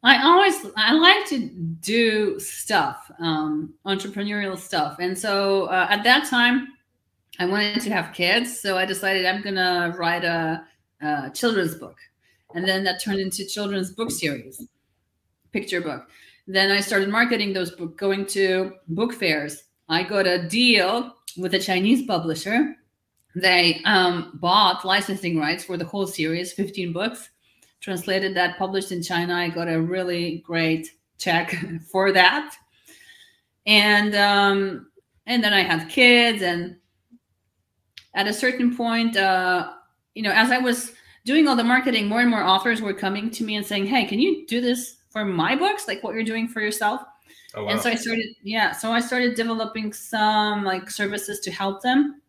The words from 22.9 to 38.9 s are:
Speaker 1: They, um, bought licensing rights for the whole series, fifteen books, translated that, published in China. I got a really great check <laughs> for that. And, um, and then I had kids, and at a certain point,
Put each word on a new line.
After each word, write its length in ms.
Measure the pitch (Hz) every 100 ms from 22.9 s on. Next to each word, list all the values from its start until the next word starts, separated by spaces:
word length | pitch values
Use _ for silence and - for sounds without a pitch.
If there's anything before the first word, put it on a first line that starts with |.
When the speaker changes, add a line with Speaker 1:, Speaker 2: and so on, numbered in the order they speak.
| _ _ _ _ 180
Speaker 1:
They, 440 | 185 180 170 160
um, 480 | 190 202 180 175 160 143
bought 440 | 175 196 196 185
licensing 540 | 185 196 196 190 180 165
rights 240 | 151 175
for 140 | - 175
the 80 |
whole 220 | 170 202 190
series, 440 | - 160 170 180
fifteen 400 | - 220 - 175
books, 380 | 170 220 240 - _ _ _ _ _
translated 540 | - 185 185 190 196
that, 240 | 185 175 175
published 320 | 190 190 190
in 100 | 175
China. 320 | 170 170 175
I 140 | 175 175
got 200 | 165 170
a 120 | 160
really 580 | 165 185 180 175 170 170
great 460 | - 165 160 160 160 _ _ _
check 360 | - 170 170 175 196
<laughs> 200 | 165 -
for 180 | 190 196
that. 460 | 190 180 294 302 - _ _ _ - - - - _ _ _ 208
And, 500 | 214 208 208 208 202
um, 760 | 202 202 202 196 196 180 - _ _ _ -
and 180 | 240
then 80 | 214
I 80 | 196
had 280 | 175 160 160
kids, 540 | - 247 240 233 220
and 340 | 185 170 175 180 _ _ _ - _ _ _ _ _ _ _ - _
at 120 | 208 208
a 60 |
certain 440 | 208 254 254 240 240
point, 400 | 233